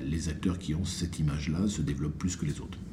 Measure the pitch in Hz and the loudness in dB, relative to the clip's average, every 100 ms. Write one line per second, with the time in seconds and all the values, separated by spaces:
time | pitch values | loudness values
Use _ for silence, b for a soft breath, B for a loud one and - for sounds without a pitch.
0 | 62 80 80 76 95 90 - 78 90 - | -2 0 0 0 0 0 0 0 0 0
1 | 82 - 76 73 76 80 104 80 71 69 | -2 2 2 2 0 2 2 2 0 0
2 | 76 76 92 - 76 - - - - | 0 0 -2 0 -2 -2 -4 -8 -4